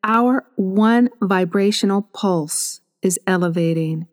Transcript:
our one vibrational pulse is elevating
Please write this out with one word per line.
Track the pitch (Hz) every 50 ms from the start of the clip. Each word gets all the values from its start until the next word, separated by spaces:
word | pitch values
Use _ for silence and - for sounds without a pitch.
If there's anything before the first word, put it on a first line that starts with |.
| -
our | 214 220 226 240 247 254 269 - _ _
one | - 196 190 190 208 214 220 233 240 240 247 - _
vibrational | 214 185 196 185 185 175 175 202 196 202 208 - - 196 196 202
pulse | 202 _ _ - - 196 180 165 151 151 - - - - - - _ _ _ _
is | - 190 175 - _
elevating | - 185 180 180 175 165 175 170 165 165 160 160 156 160 160 165 _